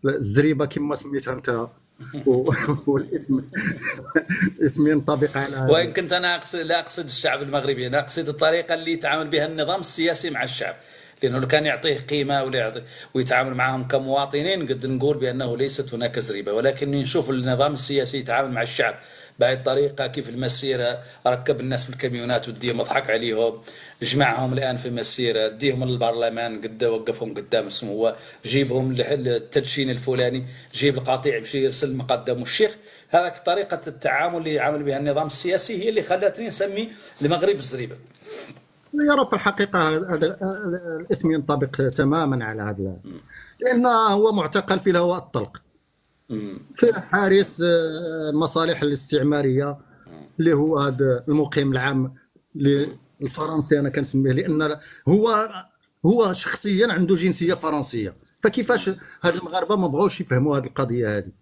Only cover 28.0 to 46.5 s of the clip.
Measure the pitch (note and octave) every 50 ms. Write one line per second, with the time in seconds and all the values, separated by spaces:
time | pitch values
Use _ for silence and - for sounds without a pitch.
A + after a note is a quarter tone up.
28 | A2+ A2+ A2 - - - - - - G#2+ B2 C#3 C#3 B2 B2 C3 B2+ C3 B2+ B2
29 | A#2+ - D3 C#3 B2+ B2+ A#2+ A#2 - - - D3 C3+ C3+ - D3 C3+ C3 B2 B2+
30 | - C3 C3 B2+ B2+ B2 B2+ C3 B2+ - - - - - - - C3+ C#3+ C3+ C3
31 | C3 C3 C3 B2+ C3+ D3+ B2 A2+ A2+ - - C#3 C3 C3+ C3 - D3+ C3+ C3 C3
32 | B2+ B2+ B2+ A#2+ - - B2 B2 A#2+ - - - G#3+ G#3+ - - - - - -
33 | - _ - F3 F3+ F3 F3 - - - F3 G3+ G3 - F3 E3 - D#3+ C3+ C3+
34 | - C#3 B2+ C3+ D#3 F3 E3+ E3+ D#3+ D#3 D3+ C#3+ B2 C#3+ D3+ D3 D3 C#3+ C3+ C#3
35 | C#3+ D3 C#3 D3 D#3 D3+ - - - F3+ F#3 F#3 F#3 - A3+ F3+ F#3+ A3+ A3 G#3+
36 | - - F3+ F#3+ G3+ G3 G3 - A#3 A3 - - G3 G3 G3 G#3 A3+ A3 - -
37 | - - - - C#3+ C#3+ E3+ F3 F3 G3 G3+ G3 B2+ B2+ C3 B2+ B2 A#2 - -
38 | - - _ - - G#4+ A4 - - - - - _ _ _ _ _ - - D4
39 | D4 D4 D4 C#4 - - A3+ G3 - G#3 G3 - G3+ G3+ - F3+ D#3+ D#3 D#3 D#3+
40 | F#3 F#3 F3 D3+ D#3+ E3 F#3+ - G3 F#3+ F#3+ G3 G#3+ F#3+ E3+ F3+ F3 E3+ E3 D#3+
41 | E3+ - D#3 C#3 - E3 D#3+ D#3 C#3 D3 D3 C3+ C#3 C3 - - C3+ C3 A#2+ -
42 | B2+ C3+ D3+ E3 D#3+ C#3+ C3 B2+ A2+ G#2+ A2 A2 G2+ G#2+ G2+ F#2+ F#2+ F#2+ F#2 F#2
43 | - F#2+ F2+ E2+ - _ - - - - - _ - B3+ B3+ A#3 B3 B3+ A#3 A3+
44 | A3 G#3+ G3 G3+ G#3+ A3 G#3 G3+ D#3+ D3+ - G3+ F#3+ - F#3+ F#3+ - G3 F3 F3
45 | F3 F3 F3+ F3+ - - - B2+ G#2 - - - _ _ _ _ _ _ _ _
46 | _ _ _ _ _ _ A#2 G#2+ G#2 G2+